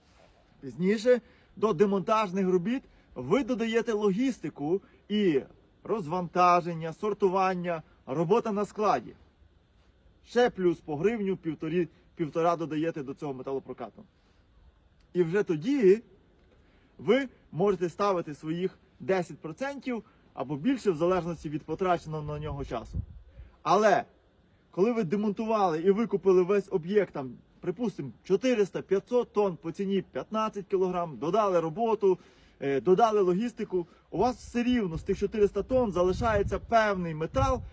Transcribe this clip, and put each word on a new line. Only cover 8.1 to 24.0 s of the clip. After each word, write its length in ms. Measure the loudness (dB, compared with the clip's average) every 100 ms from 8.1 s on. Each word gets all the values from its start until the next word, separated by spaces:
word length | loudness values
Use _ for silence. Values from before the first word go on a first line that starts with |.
| -2 2 2 2
на 140 | -2 -4
складі. 500 | -2 0 0 -2 -18 _ _ -20 _ _ _ _ _ _ _ -4
Ще 240 | 2 2
плюс 300 | 2 0 0
по 180 | -4 -2
гривню, 400 | 0 0 -4 -4
півторі, 500 | -6 -6 -4 -2 -2 _ _ -8
півтора 400 | -6 0 0 0
додаєте 480 | -2 -4 -4 -4
до 100 | -8
цього 200 | -10 -10
металопрокату. 720 | -8 -6 -6 -6 -12 -14 -16 -20 _ _ _ _ _ -20 _ _ _ _
І 100 | -2
вже 200 | 0 0
тоді 580 | 0 -2 -2 4 6 6 2 _ _ _ _ _ _ _ _ -6
ви 300 | 0 0 0 -10 _
можете 380 | -2 -2 0 -4
ставити 460 | -2 -2 -2 -4 -10
своїх 440 | -8 -4 -4 -6 _ -10
десять 400 | -4 -2 -4 -10
процентів 640 | -14 -8 -8 -8 -8 -8 -10 _ _
або 220 | -10 -8 -4
більше, 360 | -2 -2 0
в 60 | 0
залежності 520 | 0 0 -2 -8 -8
від 140 | -8
потраченого 600 | -6 -4 0 -2 -2 -8 -8
на 60 | -8
нього 260 | -8 -8 -8
часу. 320 | -8 -8 -8 -10 -14 -20 -20 -20 -8
Але 440 | 2 4 6 4